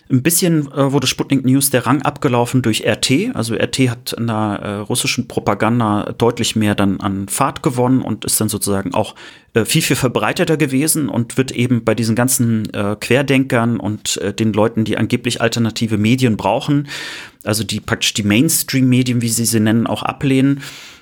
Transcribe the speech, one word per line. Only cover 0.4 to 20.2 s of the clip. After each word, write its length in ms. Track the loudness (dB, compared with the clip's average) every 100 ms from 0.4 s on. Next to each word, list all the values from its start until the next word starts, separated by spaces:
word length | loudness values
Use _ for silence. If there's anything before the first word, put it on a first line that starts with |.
| 2 2 0
äh, 180 | 0 2
wurde 160 | 2 0
Sputnik 380 | -2 0 0
News 240 | 4 2 2
der 160 | 0 2
Rang 140 | 0
abgelaufen 600 | 0 -2 0 2 2 2
durch 180 | 2 0
R 220 | 0 0
T. 280 | 2 2 2
Also 200 | -2 -4
R 160 | -2 -2
T 200 | 0 0
hat 240 | 0 -8
in 120 | -6 -2
der, 340 | -2 -2 -2
äh, 120 | -6 -8
russischen 520 | -4 -4 -2 -4 -4
Propaganda 840 | -2 0 0 2 2 2 0 -2 0
deutlich 400 | 0 0 -2 0
mehr 180 | 0
dann 240 | 2 0 0
an 280 | -4 -4 -6
Fahrt 340 | -2 -2 0
gewonnen 380 | -2 0 2 2
und 240 | 0 -4
ist 160 | -4 -2
dann 80 | -2
sozusagen 460 | -2 -2 -2 -2
auch, 200 | -2 -4 -8 -20 -20 _
äh, 140 | -2 0
viel, 160 | 0
viel 140 | 0 0
verbreiteter 600 | 0 0 -2 0 0 2
gewesen 540 | 2 0 0 0 -2
und 260 | -2 -2 -2
wird 140 | -2
eben 340 | 0 0 2
bei 100 | 2
diesen 220 | 0 0 2
ganzen, 560 | 2 2 2 0 -2
äh, 240 | -4 -4 -4
Querdenkern 800 | 0 0 4 2 2 0 0 0
und, 380 | -2 -6 -6 -6
äh, 160 | -4
den 220 | 0 0
Leuten, 320 | 2 2 2 -2
die 100 | 0
angeblich 460 | 0 0 -2 -2
alternative 560 | -2 0 -2 -2 -2 2
Medien 400 | 2 4 2 2
brauchen, 500 | 0 0 0 0 0 -8 -12 -14 -16 -10
also 180 | -4 -4
die 180 | -2 -6
praktisch 340 | -4 -2 -2
die 80 | -2
Mainstream-Medien, 1000 | 2 4 4 0 0 2 4 4 2 0
wie 80 | 0
sie 160 | 0
sie 160 | 0 2
nennen, 260 | 2 2 0
auch 160 | -2
ablehnen, 600 | -4 -4